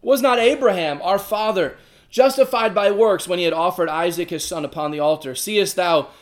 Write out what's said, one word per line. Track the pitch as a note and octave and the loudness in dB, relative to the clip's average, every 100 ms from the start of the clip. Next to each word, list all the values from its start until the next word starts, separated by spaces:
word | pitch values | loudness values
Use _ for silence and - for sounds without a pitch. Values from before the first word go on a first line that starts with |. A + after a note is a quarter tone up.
Was | - C4+ | 2 2
not | B3+ A#3+ | 2 2
Abraham, | A#3 D4 B3 F#3 D#3+ C#3+ | 2 4 2 2 -2 -4
our | E3+ G3 | -2 -2
father, | - G#3+ A3 F#3+ D3 - _ _ _ | -2 -4 -2 0 -2 -6 _ _ _
justified | - C4 C4 C4 A#3 A3+ | 2 2 4 0 2 0
by | F#3+ G3+ | 2 0
works | G3+ A3 F#3 - | 4 2 2 -2
when | F3+ | -2
he | E3+ | -2
had | |
offered | D#3+ F3 F3+ E3 | 0 -2 0 -2
Isaac | D#3 F3 E3 E3+ | 0 -2 -2 -6
his | D#3+ | -6
son | - E3+ D3 | -8 -8 -8
upon | E3 D3+ | -6 -6
the | D3 | -2
altar? | D3 D#3 C3+ B2+ | 0 0 -4 -10
Seest | - G#3+ F#3+ - | -2 0 0 0
thou | F3+ D#3+ C#3 - | 2 2 0 -14